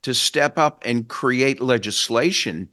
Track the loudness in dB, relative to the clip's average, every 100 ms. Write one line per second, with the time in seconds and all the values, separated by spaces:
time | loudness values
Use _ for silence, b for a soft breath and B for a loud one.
0 | -4 -2 0 2 0 2 0 0 -2 -2
1 | -4 -4 0 2 0 0 0 0 0 -4
2 | 0 2 2 0 -4 -6 -10